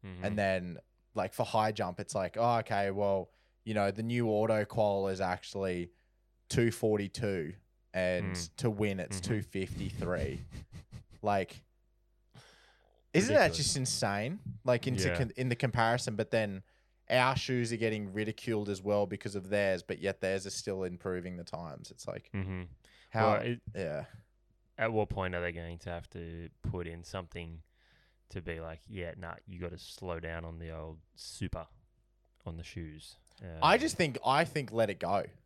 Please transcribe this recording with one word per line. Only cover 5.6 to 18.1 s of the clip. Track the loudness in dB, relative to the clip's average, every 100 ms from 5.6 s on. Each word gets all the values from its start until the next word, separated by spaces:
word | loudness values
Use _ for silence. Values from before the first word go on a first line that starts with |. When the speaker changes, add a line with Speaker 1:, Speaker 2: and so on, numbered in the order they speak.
| -2 -2 -4 _ _ _ _ _ _
Speaker 2:
two | 2 2
forty-two, | 4 2 2 0 -2 -2 -2 -4 -8 _ _ _
and | 0 2 2 0 -4
Speaker 1:
Mm. | -6 -2
Speaker 2:
to | 0
win, | 2 0 0
it's | -4 -6
Speaker 1:
Mm-hmm. | -2
Speaker 2:
two | -2
fifty-three." | -2 -4 -4 -4 -6 -4 -2 0 -2 -4 -10 -14 -14 -18
Speaker 1:
<laughs> | -16 -18 -18 -6
Speaker 2:
Like, | 0 2 0 -6 _ _ _ _ _ _ _ -20 -20 -20 -20 _ _ _ _
isn't | 4 8
that | 8
Speaker 1:
Ridiculous. | 8 6
Speaker 2:
just | 0 0
insane? | 0 0 0 2 -2 -4 -8 -6 2
Like, | 4 4
into | 2 2
Speaker 1:
Yeah. | 2
Speaker 2:
con-, | 0 0
in | 0
the | 2
comparison, | 2 4 4 4 0 -2
but | 2
then | 2 2 -2 -10 _ _ _ _
our | 4 4 2
shoes | 0 0 2
are | 2
getting | 2 0 -2